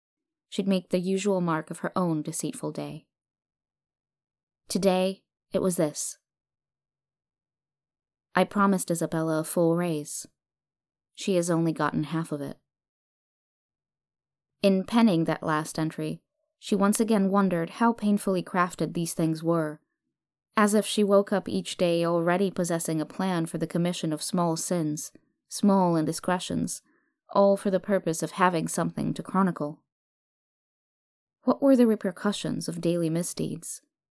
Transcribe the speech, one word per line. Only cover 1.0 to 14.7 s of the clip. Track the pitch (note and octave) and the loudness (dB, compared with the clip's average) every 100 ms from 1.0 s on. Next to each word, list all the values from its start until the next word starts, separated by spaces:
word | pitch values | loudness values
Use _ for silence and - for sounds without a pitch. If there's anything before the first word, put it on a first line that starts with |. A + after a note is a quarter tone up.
| F3+ F#3+ G3+ F#3 | 0 0 0 0
mark | F3 D#3 D#3+ | 0 -2 -4
of | E3+ | -8
her | E3+ - | -4 -2
own | F3+ D#3 | 0 -2
deceitful | D3+ D#3+ D3+ - D#3 | -4 -6 -8 -6 -8
day. | D3+ D3 D3+ _ _ _ _ _ _ _ _ _ _ _ _ _ _ _ _ - | -8 -10 -12 _ _ _ _ _ _ _ _ _ _ _ _ _ _ _ _ -6
Today, | G3 F#3+ F#3 F#3 F#3+ _ _ _ | 0 2 2 0 -4 _ _ _
it | F#3+ | -2
was | F#3 F3 | 0 0
this. | D3+ - - - _ _ _ _ _ _ _ _ _ _ _ _ _ _ _ _ _ _ _ _ _ | -2 -2 -10 -10 _ _ _ _ _ _ _ _ _ _ _ _ _ _ _ _ _ _ _ _ _
"I | F3+ | 0
promised | F#3 G#3 G3 F#3 - | 0 4 2 2 0
Isabella | E3 D#3+ E3 D#3+ D#3 | -2 -2 -2 -2 -2
a | |
full | D#3+ F3+ E3 E3+ | -2 0 2 2
raise. | F3 D3+ D3 - - _ _ _ _ _ _ _ _ | 0 -4 -6 -12 -14 _ _ _ _ _ _ _ _
She | - - F3+ | -10 0 0
has | E3+ | 2
only | E3 E3 | 2 2
gotten | D#3 D3 D#3+ | 0 -2 0
half | D3 D#3+ E3 | -2 -4 -4
of | D3 | -6
it." | C#3 - _ _ _ _ _ _ _ _ _ _ _ _ _ _ _ _ _ _ _ - | -8 -12 _ _ _ _ _ _ _ _ _ _ _ _ _ _ _ _ _ _ _ 0
In | G3 | 2